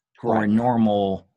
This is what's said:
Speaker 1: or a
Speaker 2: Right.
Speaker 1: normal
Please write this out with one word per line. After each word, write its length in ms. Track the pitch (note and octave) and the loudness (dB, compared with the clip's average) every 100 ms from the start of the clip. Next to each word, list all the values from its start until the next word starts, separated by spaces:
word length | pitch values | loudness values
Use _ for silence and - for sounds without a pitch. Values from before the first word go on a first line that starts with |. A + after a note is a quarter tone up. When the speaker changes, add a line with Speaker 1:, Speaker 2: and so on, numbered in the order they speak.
| _ _ | _ _
Speaker 1:
or 140 | A#2+ A2+ | -4 -2
a 40 | |
Speaker 2:
Right. 80 | G#2 | 0
Speaker 1:
normal 760 | G#2+ B2 A#2 A2 G#2 G2 F#2+ - | 0 0 2 2 2 0 -4 -10